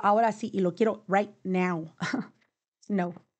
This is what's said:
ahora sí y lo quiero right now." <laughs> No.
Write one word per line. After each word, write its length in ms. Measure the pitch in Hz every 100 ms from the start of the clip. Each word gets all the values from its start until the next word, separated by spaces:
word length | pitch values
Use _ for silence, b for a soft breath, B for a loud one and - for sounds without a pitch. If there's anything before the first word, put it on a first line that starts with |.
ahora 280 | 202 208 226
sí 180 | 208 220
y 80 | 196
lo 140 | 180 175
quiero 280 | 220 - -
right 240 | 196 208 -
now." 500 | 190 185 180 170 160 -
<laughs> 360 | - 247 - _ _ _ _ _ -
No. 240 | 202 175 170 _